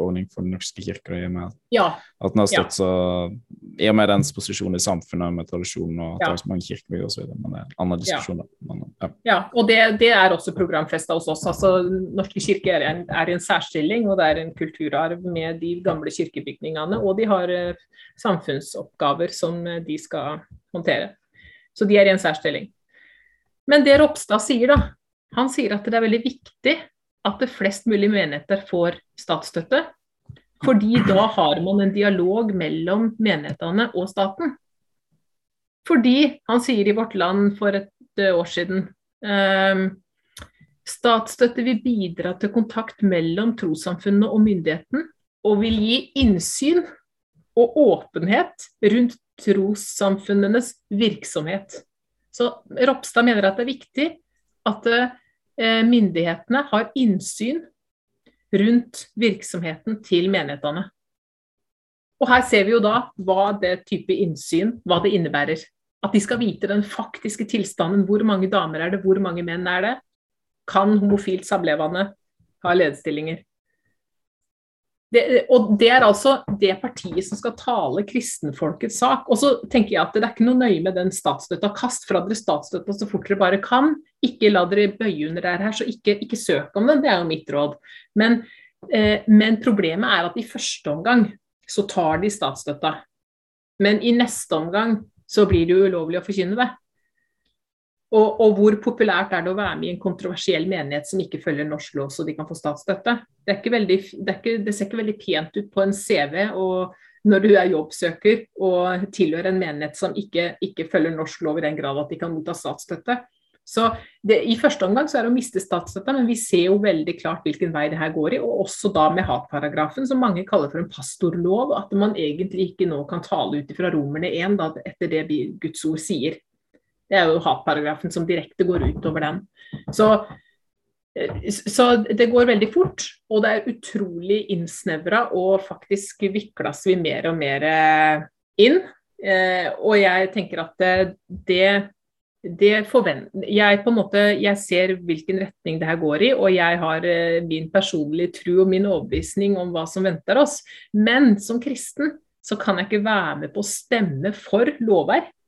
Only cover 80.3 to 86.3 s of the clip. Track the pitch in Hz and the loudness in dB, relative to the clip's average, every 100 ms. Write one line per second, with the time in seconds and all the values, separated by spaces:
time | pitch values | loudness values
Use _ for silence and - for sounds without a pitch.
80.3 | - 233 254 247 165 185 180 185 - - | 2 4 4 4 2 0 0 -2 -2 -2
81.3 | - - 170 208 - 247 - - 190 185 | -4 -6 -4 -4 -4 -6 -6 -2 -2 -2
82.3 | 214 - 147 - 175 - 202 202 196 - | -4 -2 -4 -4 -8 -8 -8 -6 -6 -4
83.3 | 196 180 196 - 254 302 302 - _ 247 | 0 2 2 2 2 2 0 -8 _ -4
84.3 | - 208 190 180 202 208 202 220 151 151 | 2 4 4 2 2 2 0 -4 -2 -4
85.3 | 170 180 180 208 214 240 - 208 202 - | -4 -4 -2 -4 -4 -6 -2 -2 -2 -4